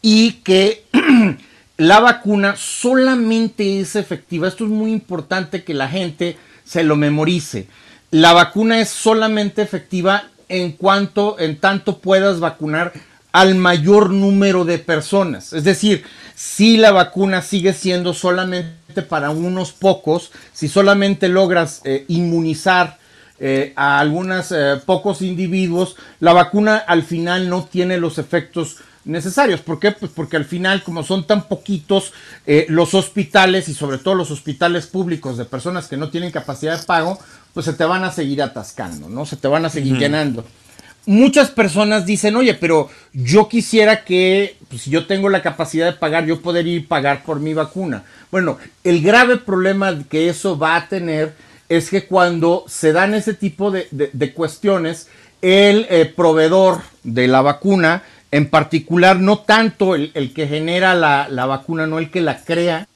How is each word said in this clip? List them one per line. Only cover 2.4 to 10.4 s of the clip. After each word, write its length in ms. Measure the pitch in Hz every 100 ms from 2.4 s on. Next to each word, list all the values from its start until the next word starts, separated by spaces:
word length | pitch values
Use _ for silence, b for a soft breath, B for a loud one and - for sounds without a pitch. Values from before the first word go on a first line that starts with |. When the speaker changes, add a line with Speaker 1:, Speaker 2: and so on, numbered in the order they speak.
| 196 202
Speaker 1:
solamente 1200 | - - 240 262 262 254 226 226 226 - 202 196
es 160 | 185 214
efectiva, 500 | - 165 _ 170 180
esto 180 | 185
es 60 | 220
muy 220 | 214 220
importante 720 | 220 - 175 151 185 170 190
que 100 | -
la 140 | 147 131
gente 480 | 180 175 151 175 165 b b
se 200 | _ 165
lo 100 | 156
memorice, 720 | 151 147 147 156 175 - 107 98 b b b b
la 240 | 160 170
vacuna 460 | 175 170 202 226 226
es 100 | 214
solamente 720 | - 220 220 220 214 208 208
efectiva 640 | 208 185 - 185 180 202 - _